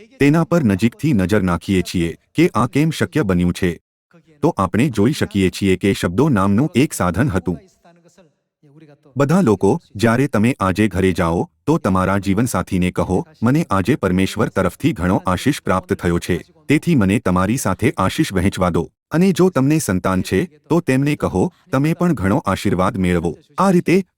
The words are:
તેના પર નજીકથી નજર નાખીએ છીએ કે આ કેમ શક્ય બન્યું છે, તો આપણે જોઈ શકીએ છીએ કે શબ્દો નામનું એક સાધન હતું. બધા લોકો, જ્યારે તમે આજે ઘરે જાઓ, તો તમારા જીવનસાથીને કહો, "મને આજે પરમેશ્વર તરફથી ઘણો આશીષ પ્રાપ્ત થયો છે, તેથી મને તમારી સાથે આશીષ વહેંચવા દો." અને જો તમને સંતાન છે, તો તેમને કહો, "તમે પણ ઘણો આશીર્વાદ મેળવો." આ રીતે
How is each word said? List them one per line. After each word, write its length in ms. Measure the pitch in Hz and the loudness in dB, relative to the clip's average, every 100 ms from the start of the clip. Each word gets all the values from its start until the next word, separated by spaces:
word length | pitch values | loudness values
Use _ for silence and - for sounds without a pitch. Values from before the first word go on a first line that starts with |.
| 220 - | -8 0
તેના 240 | 143 165 | 2 2
પર 200 | 165 170 | 2 0
નજીકથી 500 | 123 95 113 - 151 | 0 0 -2 -2 -2
નજર 280 | 113 92 104 | 0 2 0
નાખીએ 400 | 92 85 - 95 | 0 -2 0 -2
છીએ 340 | 90 92 85 80 _ - | -2 -4 -4 -6 _ -2
કે 120 | 175 | 0
આ 200 | 107 123 | 0 -2
કેમ 220 | 135 160 | 0 -2
શક્ય 340 | - 110 151 | -2 -4 -2
બન્યું 300 | 101 90 87 | 0 0 0
છે, 280 | 87 90 82 _ _ _ _ _ _ | 0 -4 -4 _ _ _ _ _ _
તો 80 | 151 - | -4 0
આપણે 320 | 185 - 156 | -2 0 -2
જોઈ 220 | 107 107 | 0 0
શકીએ 380 | 156 95 98 95 | 0 -4 0 -2
છીએ 280 | - 98 92 | 0 -2 0
કે 160 | 101 | 0
શબ્દો 360 | 95 - 90 156 | -2 -2 -2 0
નામનું 420 | 110 98 101 156 117 | 2 2 0 0 0
એક 180 | 156 | -2
સાધન 360 | - 90 85 147 | -2 -2 0 -2
હતું. 280 | 92 - 87 - _ - _ 170 _ 160 _ _ _ 147 143 - - _ 127 | -2 -4 -8 -10 _ -20 _ _ _ _ _ _ _ _ -20 -20 -20 _ -2
બધા 240 | 139 175 | 2 4
લોકો, 400 | 151 101 98 139 - 101 | 4 4 4 0 -4 0
જ્યારે 320 | 113 117 143 | 2 2 2
તમે 280 | 110 113 - | 2 0 0
આજે 280 | 95 92 107 | 0 2 0
ઘરે 240 | 90 95 | 2 0
જાઓ, 380 | 85 85 87 165 _ - | 2 0 0 -4 _ -2
તો 120 | 165 | 0
તમારા 400 | 104 92 92 98 | 2 0 2 0
જીવનસાથીને 720 | 98 95 - 98 87 92 87 | 0 0 0 -2 -2 -2 -2
કહો, 340 | - 87 92 - - | -2 -2 -2 -4 -4
"મને 220 | 113 147 - | 0 0 0
આજે 260 | 98 95 151 | -2 0 -2
પરમેશ્વર 540 | 98 92 95 - 101 | 0 0 -2 -2 -4
તરફથી 440 | - 92 - 143 | 0 -2 -2 -4
ઘણો 280 | 156 90 107 - | -2 -2 0 0
આશીષ 360 | 90 - 151 | -2 -2 -4
પ્રાપ્ત 320 | - 92 - | -2 -2 -2
થયો 260 | 95 90 85 | -4 -2 -4
છે, 180 | - 85 - _ - | -2 -6 -6 _ -2
તેથી 280 | 151 175 156 | -2 2 2
મને 240 | 95 113 | 2 0
તમારી 380 | 95 90 95 123 | 0 0 0 -2
સાથે 360 | 104 92 120 - | -4 -2 -2 0
આશીષ 360 | 95 - 156 | -2 -2 -2
વહેંચવા 360 | 95 95 - 90 | 0 -2 0 -2
દો." 220 | 85 80 _ _ | -2 -6 _ _
અને 200 | 156 190 | 0 0
જો 180 | 180 185 | 2 0
તમને 300 | 135 135 156 | 2 0 0
સંતાન 420 | - 92 95 92 | 0 -2 0 -2
છે, 240 | 95 95 185 | 0 -2 -4
તો 340 | - _ 165 | -10 _ -2
તેમને 360 | - 131 143 147 | 0 0 0 -2
કહો, 360 | 87 92 180 - _ | -2 -2 -2 -4 _
"તમે 220 | 131 151 | -2 0
પણ 200 | 165 175 | 0 0
ઘણો 240 | 151 95 113 - | 0 0 0 0
આશીર્વાદ 520 | - - 87 92 95 | -2 -2 0 0 0
મેળવો." 400 | 92 87 85 73 _ - | 0 0 -2 -6 _ -2
આ 140 | 190 | 2
રીતે 340 | 175 - 175 185 | 2 2 0 -2